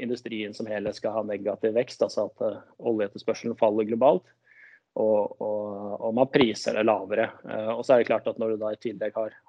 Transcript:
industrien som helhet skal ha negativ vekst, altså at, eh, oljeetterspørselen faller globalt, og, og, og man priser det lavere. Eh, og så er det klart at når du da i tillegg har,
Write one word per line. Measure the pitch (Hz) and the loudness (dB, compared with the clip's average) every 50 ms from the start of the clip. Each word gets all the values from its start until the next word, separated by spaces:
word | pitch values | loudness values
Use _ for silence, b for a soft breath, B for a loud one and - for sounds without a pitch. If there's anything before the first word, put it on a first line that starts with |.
industrien | 131 117 120 117 - 117 117 107 107 104 107 - | -6 -6 -6 -6 -8 -8 -6 -6 -6 -8 -8 -10
som | 117 | -8
helhet | 107 107 104 101 104 101 - | -6 -6 -4 -4 -4 -6 -4
skal | - 110 104 110 | -6 -4 -2 -2
ha | 107 104 | -4 -4
negativ | 104 98 101 104 95 - - 110 107 117 | -6 -4 -2 -4 -4 0 0 0 2 2
vekst, | 123 - - - | -2 -2 0 -2
altså | 113 98 - 113 104 95 | -2 0 0 -2 -4 -4
at, | - - 117 110 | -4 -4 -4 -4
eh, | 101 - - _ _ _ - 120 | -4 -6 -14 _ _ _ -2 0
oljeetterspørselen | 113 107 104 98 - 104 - - 110 - - 120 110 - | 0 0 0 -4 -4 -6 -4 -4 -4 -2 -4 -6 -2 2
faller | 117 107 104 110 107 107 | 2 2 4 2 0 0
globalt, | 117 113 127 143 185 185 _ _ _ b b b b b b b b b b _ - | 2 4 6 6 6 4 _ _ _ b b b b b b b b b b _ -4
og, | - 110 110 107 104 101 - - - | 0 2 4 4 2 2 0 -4 -6
og, | 110 107 107 104 104 104 101 98 104 101 101 - 120 | -4 -4 -4 -4 -4 -6 -8 -10 -8 -10 -8 -6 -4
og | 113 110 | -2 2
man | 123 135 135 | 2 2 4
priser | - 143 131 113 101 - - 110 101 107 | 6 4 4 4 2 -2 -4 -2 0 2
det | 110 | 4
lavere. | 113 107 98 95 92 104 107 113 110 - - - | 4 4 2 0 -2 0 0 0 -2 -4 -14 -12
Eh, | - 113 110 107 110 | -8 -6 -6 -4 -4
og | 117 117 123 | -4 -4 4
så | - 131 | 6 6
er | 120 | 6
det | 110 - | 6 4
klart | 113 104 - 117 | 2 0 0 -4
at | 110 - | -4 -2
når | 113 113 110 | -2 -2 -2
du | 107 107 | -2 -2
da | 107 107 | -6 -6
i | - | -6
tillegg | - 117 104 - 110 107 - 113 | -8 -8 -6 -4 -6 -4 -4 -4
har, | 110 107 - - _ | -6 -6 -8 -14 _